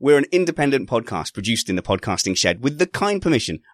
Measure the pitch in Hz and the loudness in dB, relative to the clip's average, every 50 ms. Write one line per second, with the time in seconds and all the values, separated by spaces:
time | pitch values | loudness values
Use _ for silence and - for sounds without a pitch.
0 | - 139 147 143 139 - - 180 185 165 156 - 147 139 139 135 92 104 131 117 | 4 4 6 6 4 4 2 2 2 2 0 0 2 2 2 0 0 0 -2 -2
1 | 110 - 101 85 76 - - - 101 107 117 110 - - 95 90 85 - 101 95 | -2 -2 -6 -6 -6 -8 -8 -6 -2 -2 -2 -2 0 -2 -2 -2 0 0 -2 -2
2 | - - 95 85 - 101 92 - - 95 87 90 117 139 147 151 180 185 - - | -2 -4 -4 -2 -2 -2 0 0 2 0 0 0 -2 -2 0 0 -2 -2 -2 -2
3 | 196 208 208 196 - 175 156 117 - - 82 78 _ _ | -2 0 0 0 0 2 0 0 0 -2 -8 -10 _ _